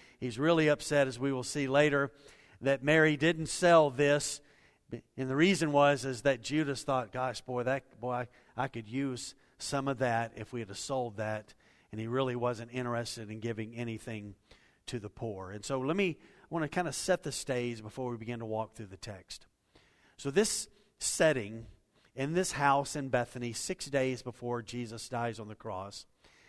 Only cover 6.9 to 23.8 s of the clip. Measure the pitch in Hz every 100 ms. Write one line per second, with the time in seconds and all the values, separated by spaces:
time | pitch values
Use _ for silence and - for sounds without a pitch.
6.9 | 131 110 127 131 113 - 123 123 135 -
7.9 | 104 123 123 120 _ _ - 131 117 107
8.9 | 127 139 123 - - _ - - 139 139
9.9 | 123 127 117 113 - 110 123 101 98 -
10.9 | 131 120 104 107 107 - - _ _ _
11.9 | 107 113 127 131 120 120 113 117 127 123
12.9 | 117 113 - 104 110 117 110 110 117 117
13.9 | 110 - 110 104 95 _ - _ _ -
14.9 | 120 101 - 117 95 92 104 - 135 131
15.9 | 190 190 - - _ - 165 151 180 170
16.9 | - - 180 151 - - 123 120 113 107
17.9 | - 123 120 110 117 113 110 110 - 101
18.9 | 95 - 95 - - _ _ _ _ _
19.9 | _ _ - 139 147 220 - - _ _
20.9 | - - - 160 135 104 113 117 - _
21.9 | _ _ 127 139 175 180 139 143 143 135
22.9 | 147 135 127 117 123 120 110 - 185